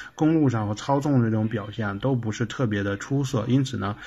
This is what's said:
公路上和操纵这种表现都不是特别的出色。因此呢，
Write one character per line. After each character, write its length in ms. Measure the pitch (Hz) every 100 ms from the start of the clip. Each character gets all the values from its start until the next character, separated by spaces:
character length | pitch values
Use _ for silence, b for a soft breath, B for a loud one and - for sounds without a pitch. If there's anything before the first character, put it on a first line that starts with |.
| B
公 180 | - 156
路 160 | 160 139
上 180 | 117 104
和 80 |
操 240 | 104 - 143
纵 240 | 151 135
这 80 | 113
种 160 | 110 107
表 240 | 107 101
现 280 | 101 104 98
都 160 | 127
不 180 | 127 110
是 140 | - 113
特 200 | - 123
别 160 | 104
的 140 | 101 101
出 260 | - 139
色。 220 | 131 110 104
因 140 | 131
此 140 | 131 113
呢， 200 | 98 107